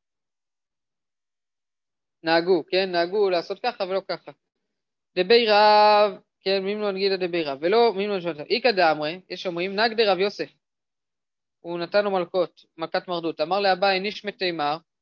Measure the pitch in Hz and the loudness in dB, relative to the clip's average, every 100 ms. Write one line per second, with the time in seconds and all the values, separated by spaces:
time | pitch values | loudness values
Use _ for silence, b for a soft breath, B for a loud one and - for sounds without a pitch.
0 | _ _ _ _ _ _ _ _ _ _ | _ _ _ _ _ _ _ _ _ _
1 | _ _ _ _ _ _ _ _ _ _ | _ _ _ _ _ _ _ _ _ _
2 | _ _ 165 165 170 180 135 185 190 175 | _ _ 0 0 2 0 0 -2 -2 -2
3 | 170 208 196 175 - 190 240 220 185 190 | -2 0 0 0 -4 -6 -6 -6 -4 -4
4 | 185 170 - - _ _ _ _ _ _ | -6 -12 -12 -20 _ _ _ _ _ _
5 | _ 180 180 233 226 208 214 214 214 208 | _ -4 4 4 6 4 6 6 6 6
6 | 208 190 _ _ 190 196 190 214 208 190 | 4 0 _ _ -4 -2 -2 -4 -4 -2
7 | 196 190 180 175 151 135 165 220 233 190 | -2 -2 -2 -4 -4 -4 0 4 2 2
8 | 208 196 170 147 147 233 247 196 165 151 | -4 -4 -6 -8 -4 0 0 2 2 2
9 | 151 185 - 175 190 170 190 196 233 220 | -4 -8 -14 -10 -8 -6 -6 -2 -2 0
10 | 214 180 196 - 156 _ _ _ _ _ | 0 0 -2 -4 -12 _ _ _ _ _
11 | _ _ _ _ _ _ 170 175 170 208 | _ _ _ _ _ _ -12 -8 -2 0
12 | 202 190 175 185 165 _ _ - 160 185 | 0 -2 -2 -2 -2 _ _ -12 -6 -6
13 | 185 170 165 156 156 196 202 185 202 190 | -4 -6 -6 -4 -2 0 0 2 2 0
14 | 202 202 202 - 185 165 147 160 _ _ | -2 -8 -12 -6 -6 -2 -4 -4 _ _